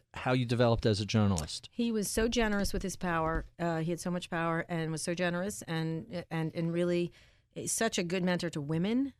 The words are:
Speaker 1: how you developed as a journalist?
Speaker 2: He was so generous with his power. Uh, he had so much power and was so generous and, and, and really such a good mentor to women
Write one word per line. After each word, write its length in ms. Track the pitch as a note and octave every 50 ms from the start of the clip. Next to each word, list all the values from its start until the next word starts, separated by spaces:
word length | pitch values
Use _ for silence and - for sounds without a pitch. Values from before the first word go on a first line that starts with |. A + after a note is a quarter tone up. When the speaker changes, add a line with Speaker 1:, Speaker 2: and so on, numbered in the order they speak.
| - _ -
Speaker 1:
how 180 | - - B2+ C3
you 120 | C3 B2
developed 420 | A#2 B2 A2+ B2 A#2 A#2 - -
as 120 | A#2 G#2 F#2+
a 60 | G#2
journalist? 640 | G2 - A2 G#2 G2 F#2+ E2 - - - - - -
Speaker 2:
He 200 | _ - A#3 A#3
was 180 | A3 G#3+ G3 -
so 180 | - A3 A3
generous 460 | A#3+ A#3+ A#3+ A3+ G#3 G3+ G3+ F#3+ - -
with 80 | F#3
his 140 | - F#3 -
power. 500 | - F#3+ F3+ E3 E3 D#3+ D#3+ E3 E3 - - - -
Uh, 180 | E3+ E3+ E3 D#3+
he 100 | D#3+ F3
had 80 | F3 E3
so 100 | - F#3
much 220 | F3 F3+ - -
power 340 | F3+ E3 E3 E3+ E3 E3 -
and 240 | - F3 D#3+ D#3+ D#3+
was 120 | D#3+ D#3 -
so 100 | F3+ F3
generous 480 | E3+ F3+ F3 E3+ F3 F#3 G#3 F#3+ - -
and, 560 | - E3 D#3+ D#3+ D#3+ D#3+ D#3+ - - E3+ E3+ E3 -
and, 200 | E3 D#3+ D#3+ D#3+ -
and 180 | F3 E3 E3+ E3
really 380 | E3+ F3 F3 F3 F3 F3 E3+ - - - - _ _ _ _ - - -
such 320 | - - - A3+ G#3+ - G#3
a 40 | F3+
good 200 | E3 F#3+ F#3+ F3+
mentor 260 | F3+ F3+ E3+ F3+ E3
to 100 | - D#3+
women 520 | C#3 C#3+ D#3+ E3 F3+ G#3 A#3 B3+ C#4 C4+ -